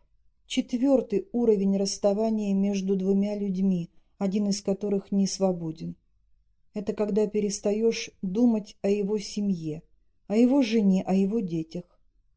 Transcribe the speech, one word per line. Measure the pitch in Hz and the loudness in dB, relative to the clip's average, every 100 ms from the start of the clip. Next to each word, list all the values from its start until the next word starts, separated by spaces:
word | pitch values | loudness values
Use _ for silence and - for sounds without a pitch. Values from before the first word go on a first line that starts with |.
| _ _ _ _ - | _ _ _ _ -8
Четвертый | 254 254 240 277 262 - 196 - | -4 -2 0 2 2 2 -4 -2
уровень | 240 233 208 196 196 | -2 2 4 2 0
расставания | 202 - 202 202 226 220 208 196 | 0 2 0 2 0 -2 0 0
между | 202 202 190 196 | 0 0 -2 0
двумя | 190 196 208 208 | 0 0 0 -2
людьми, | 202 185 190 180 170 - _ - | -4 -2 0 0 -4 -14 _ -6
один | 196 208 202 | -2 0 0
из | 196 | -2
которых | - 196 208 196 - | -2 -4 -2 -4 -2
не | 196 190 | 0 0
свободен. | - 190 175 165 160 170 - _ _ _ _ _ _ _ | 0 0 -2 -6 -8 -10 -12 _ _ _ _ _ _ _
Это | 208 202 | -10 -6
когда | 202 208 208 208 | -2 0 0 0
перестаешь | 208 208 202 208 214 226 220 - - | 0 0 0 0 0 0 -2 -8 -8
думать | 185 202 247 220 202 - | -4 2 2 2 -4 -4
о | 202 | -2
его | 208 196 214 | 0 0 -2
семье, | 208 208 208 175 160 156 - _ _ _ - | -2 -2 -2 -2 -4 -8 -12 _ _ _ -2
о | 214 | 4
его | 247 285 | 4 4
жене, | 220 226 196 190 | 2 2 4 2
о | - | 2
его | 190 196 233 | 0 2 0
детях. | 185 165 160 175 - _ _ _ _ | -2 -4 -6 -10 -14 _ _ _ _